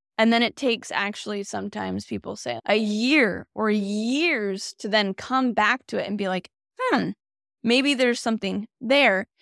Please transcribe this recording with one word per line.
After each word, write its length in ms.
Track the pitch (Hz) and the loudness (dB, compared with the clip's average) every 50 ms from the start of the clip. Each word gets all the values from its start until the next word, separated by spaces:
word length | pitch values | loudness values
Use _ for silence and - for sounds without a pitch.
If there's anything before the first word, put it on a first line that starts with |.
| _ _ _ | _ _ _
And 160 | - 220 226 233 | 2 4 6 6
then 100 | 233 240 | 4 4
it 140 | 226 - | 2 -2
takes 340 | - - 262 233 214 - - | -2 0 0 0 0 -4 -4
actually 520 | - - 196 202 208 - - 208 208 202 202 | -4 -2 -2 -2 -4 -8 -8 -8 -6 -8 -8
sometimes 640 | - - 202 190 202 - 214 202 190 185 202 202 | -6 -8 -8 -8 -6 -8 -6 -6 -4 -6 -6 -6
people 300 | - 226 196 - - 196 | -6 -8 -8 -6 -8 -10
say 220 | - - 254 240 113 - | -8 -6 -8 -8 -6 0
a 120 | - 202 | 0 2
year 720 | 214 220 208 208 214 226 254 294 311 254 208 180 - - - _ | 2 2 0 0 0 2 4 4 4 4 4 0 -2 -8 -12 _
or 140 | - 214 214 | -2 0 2
years 1040 | 208 208 202 196 208 208 220 233 254 285 330 349 311 240 208 202 190 196 - - - _ | 2 2 0 0 -2 -2 -2 0 0 0 2 0 0 0 -2 -2 -4 -6 -8 -10 -14 _
to 100 | - 220 | -6 0
then 240 | 196 214 208 196 190 | 0 2 2 0 -2
come 400 | - - - 247 262 262 247 214 | -6 -6 -2 -2 0 0 2 2
back 340 | 214 208 208 240 262 - - | 2 2 2 0 -2 -4 -6
to 140 | - 208 175 | -4 -4 -4
it 60 | - | -4
and 80 | 202 | -4
be 120 | 202 202 190 | -4 -2 -2
like, 200 | 185 185 - - _ _ _ _ _ _ | -2 -4 -6 -8 _ _ _ _ _ _
"Hmm, 300 | 508 508 381 240 170 165 202 - _ _ _ _ _ _ _ _ _ | -2 0 2 2 0 -2 -6 -10 _ _ _ _ _ _ _ _ _
maybe 320 | 226 240 262 269 285 285 | 2 2 4 4 2 2
there's 260 | 240 254 247 240 - | 2 2 2 2 0
something 460 | - 240 226 214 - 196 185 202 208 - _ _ | -2 -2 -2 -2 -2 -4 -4 -4 -6 -8 _ _
there." 460 | - 226 269 285 285 233 196 185 196 - _ _ | -2 2 2 4 4 4 4 2 -2 -4 _ _